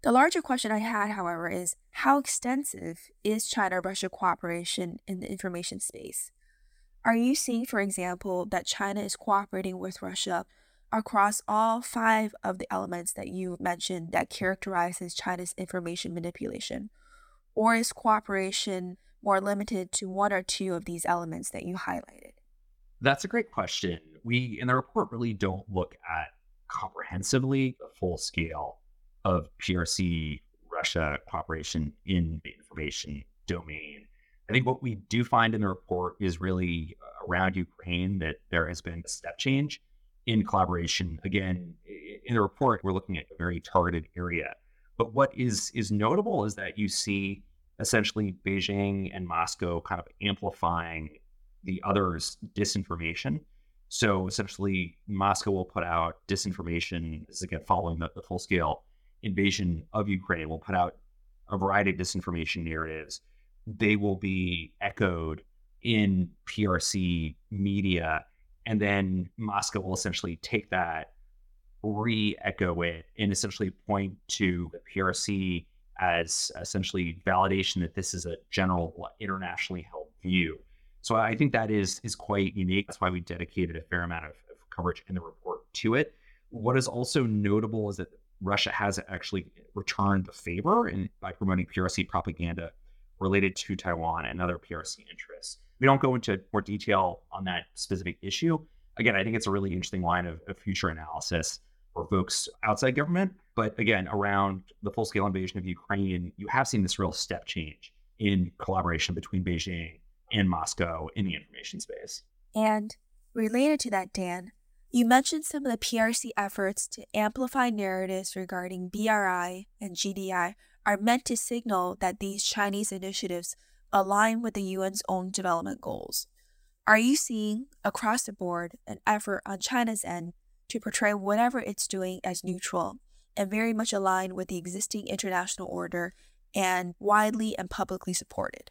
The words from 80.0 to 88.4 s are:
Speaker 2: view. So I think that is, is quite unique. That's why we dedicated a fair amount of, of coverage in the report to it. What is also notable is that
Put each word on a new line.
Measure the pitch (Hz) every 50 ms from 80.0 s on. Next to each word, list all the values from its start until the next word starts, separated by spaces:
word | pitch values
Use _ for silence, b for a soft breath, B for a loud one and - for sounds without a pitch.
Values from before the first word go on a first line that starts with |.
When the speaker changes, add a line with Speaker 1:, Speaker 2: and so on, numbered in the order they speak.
| 78 - _ _
Speaker 2:
view. | - 92 92 92 85 80 78 - - _ - - - - - -
So | - - 113
I | 110 110 110 113
think | 110 147 139
that | - 117 113 104
is, | 107 104 98 92 - - -
is | 110 -
quite | - - - 104 101 98 95 -
unique. | 101 92 90 92 98 98
That's | - - -
why | 98 92
we | 92 90
dedicated | 85 - 87 87 87 - - 92 90 80 82
a | 80
fair | 78 _ 90 87
amount | 87 87 85 82 78
of, | 76
of | 73 _ _ - - _ _ _ -
coverage | - 87 90 90 - _ -
in | 92
the | 90
report | 82 82 - _ _ 90 87 - - _ -
to | - - 110 117
it. | 139 151 - b b b b b b b b
What | - 117 107 120 127 131
is | 123
also | 131 - 120 127 - - 147 127
notable | 113 107 104 104 101 101 110 113 107 110 110 104 104
is | 98
that | - 87 - - - _ _ _ -